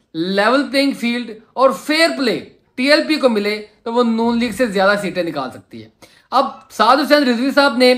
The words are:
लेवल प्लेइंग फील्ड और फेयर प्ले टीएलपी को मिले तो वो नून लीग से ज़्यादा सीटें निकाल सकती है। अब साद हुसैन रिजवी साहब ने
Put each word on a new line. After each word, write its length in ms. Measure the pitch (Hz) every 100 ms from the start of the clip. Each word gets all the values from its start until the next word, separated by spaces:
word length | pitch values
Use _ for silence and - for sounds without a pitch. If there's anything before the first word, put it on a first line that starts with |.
| _ 160
लेवल 480 | 180 196 214 269
प्लेइंग 300 | 240 277 277
फील्ड 380 | 220 233 240 226 214 - -
और 180 | 262
फेयर 360 | 208 - 311 330
प्ले 260 | 269 247 156 - _ _ -
टीएलपी 400 | 262 311 - 302
को 120 | 262
मिले 260 | 214 202 214 - _ 233
तो 60 |
वो 120 | 240
नून 360 | 233 226 233 233
लीग 140 | 240
से 140 | 202 247
ज़्यादा 280 | 196 190 202
सीटें 280 | 190 180
निकाल 280 | 165 147 127
सकती 300 | - - 117
है। 100 | 107 _ - _ _
अब 360 | 247 - - -
साद 280 | - 220 269
हुसैन 240 | 277 294
रिजवी 280 | 254 226 269
साहब 260 | 262 277 233
ने 140 | 254